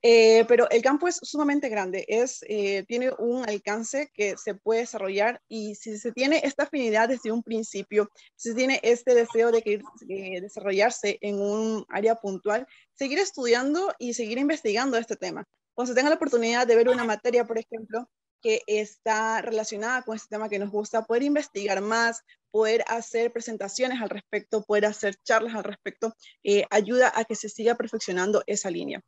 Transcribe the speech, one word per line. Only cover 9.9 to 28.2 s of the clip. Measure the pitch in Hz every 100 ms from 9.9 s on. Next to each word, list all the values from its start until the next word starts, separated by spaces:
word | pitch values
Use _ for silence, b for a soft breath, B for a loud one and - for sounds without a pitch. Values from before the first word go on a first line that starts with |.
| - -
eh, | 196 190 185
desarrollarse | 196 - 196 190 214 226 208 196
en | 208 202
un | 202 208 220 220 -
área | 190 214 226
puntual, | 202 190 208 214 262 b b
seguir | _ 269 285
estudiando | 392 - 240 233 269 302 392 -
y | 247
seguir | 233 220 233
investigando | 285 302 220 208 269 226
este | 233 208
tema. | 185 165 185 _ _
Cuando | - 247
se | 247
tenga | 277
la | 320
oportunidad | 311 240 226 240 247
de | 226
ver | 233
una | 247
materia, | 233 214 247 240 233
por | 226
ejemplo, | 226 226 220 220 247 _ _ _
que | 226 220 -
está | 208 214 _ - 214 220 220
relacionada | 240 220 214 208 220 254
con | 247 220
este | -
tema | 214 214
que | 202
nos | 202
gusta, | 208 208 226
poder | 220 233
investigar | 277 294 285 202 202 190
más, | 202 226 233 226 _ b _
poder | 214 220 233 -
hacer | 233 226 233 233
presentaciones | 233 233 220 190 - 254 254
al | 214
respecto, | 208 - 208 208 220
poder | 202 208 208
hacer | 208 202 196
charlas | - 226 226
al | 220
respecto, | 196 202 - - 226 - B B
eh, | - 202 -
ayuda | 208 202 247 254
a | - 226
que |
se | 220 220
siga | - 226
perfeccionando | 233 226 226 - 180